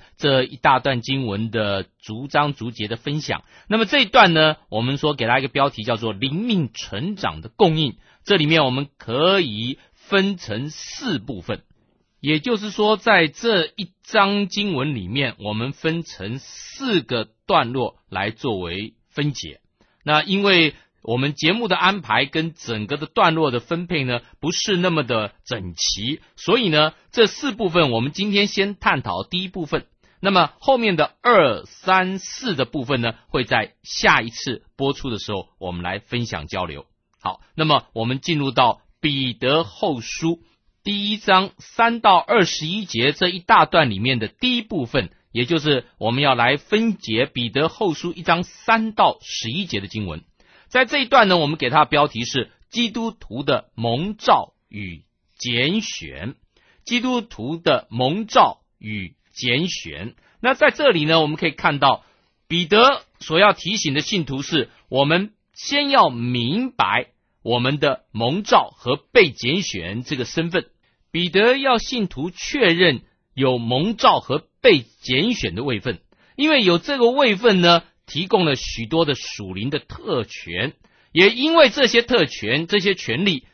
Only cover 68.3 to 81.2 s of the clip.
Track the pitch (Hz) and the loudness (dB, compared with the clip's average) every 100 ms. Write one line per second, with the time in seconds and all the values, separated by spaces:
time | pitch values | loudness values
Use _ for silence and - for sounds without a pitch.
68.3 | 175 208 214 107 _ 123 143 _ 254 175 | -2 4 2 2 _ -4 -4 _ 4 4
69.3 | - 120 180 - 98 82 110 127 135 113 | 2 -4 -2 -4 -8 -8 -8 -8 -6 -4
70.3 | - 165 175 - _ _ _ _ 165 175 | -4 -2 -4 -6 _ _ _ _ -4 0
71.3 | 185 226 269 269 226 - 247 190 127 170 | 2 4 4 2 0 0 -4 -4 -4 -10
72.3 | - - 285 202 170 180 123 - _ _ | -8 -8 2 2 4 2 2 -6 _ _
73.3 | - 131 123 117 127 196 214 247 151 - | -2 0 0 0 0 0 2 4 4 0
74.3 | 147 - _ 262 156 107 _ - 127 214 | -6 -6 _ 4 4 0 _ -4 -2 0
75.3 | 233 104 90 139 107 127 95 _ _ _ | -2 -4 -6 -6 -4 -6 -8 _ _ _
76.3 | - 302 285 190 170 - 277 233 247 226 | -4 2 2 4 2 0 2 2 4 2
77.3 | 190 233 190 170 170 - _ _ 143 190 | 4 4 6 6 4 2 _ _ -10 0
78.3 | 202 160 131 - - 113 160 156 131 - | 2 2 0 -4 -8 -4 0 0 -2 -6
79.3 | - 98 92 120 151 - - 220 143 104 | -12 -10 -6 -6 -6 -8 -16 -6 -4 -4
80.3 | - - 87 131 - _ _ _ 160 | -10 -10 -6 -6 -8 _ _ _ 4